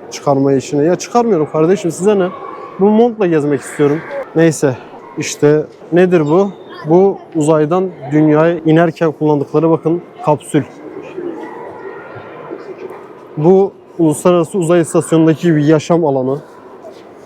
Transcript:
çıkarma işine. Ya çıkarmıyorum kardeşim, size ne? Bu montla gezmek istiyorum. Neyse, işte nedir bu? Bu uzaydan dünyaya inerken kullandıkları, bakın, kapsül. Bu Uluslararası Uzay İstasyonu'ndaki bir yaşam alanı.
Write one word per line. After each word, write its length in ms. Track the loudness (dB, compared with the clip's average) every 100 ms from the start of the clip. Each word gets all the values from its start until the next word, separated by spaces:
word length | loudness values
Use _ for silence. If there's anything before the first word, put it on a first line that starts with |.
| -16
çıkarma 420 | -8 -2 0 2
işine. 320 | 0 -2 -2
Ya 120 | 0 0
çıkarmıyorum 520 | -2 0 2 0 0
kardeşim, 380 | 0 0 0 -2
size 280 | -2 0 2
ne? 100 | 0 -4 -14 -14 -16 0
Bu 40 |
montla 420 | 2 4 2 2 0
gezmek 340 | 2 0 -2
istiyorum. 380 | -4 0 0 0 -6 -12 -6 2
Neyse, 400 | 2 2 -2 -2 -10 -20 -16 -10
işte 440 | -10 0 2 2 0 -12 -2
nedir 340 | 2 4 2 2
bu? 240 | 2 0 -4 -20 -14 0
Bu 320 | 4 4 0 -6 -2
uzaydan 540 | 2 2 2 0 -2 -8 -2
dünyaya 460 | 2 4 4 2 2
inerken 540 | 2 4 2 0 -4
kullandıkları, 580 | 0 0 0 0 0 2
bakın, 320 | 0 0 -4 -6 -8
kapsül. 380 | -2 -2 0 -4 -4 -12 -18 -16 -14 -12 -12 -12 -14 -16 -16 -16 -16 -16 -16 -18 -18 -18 -16 -16 -16 -16 -16 -16 -20 -20 -16 -2
Bu 360 | 2 4 2 -4 -20 -2
Uluslararası 600 | 0 2 2 2 0 -2
Uzay 220 | 2 2
İstasyonu'ndaki 760 | 2 -2 0 2 2 2 2 2
bir 80 |
yaşam 400 | 4 2 2 0
alanı. 340 | 2 0 -2 -4 -8 -20 -20 -20 -20 -20 -20 -20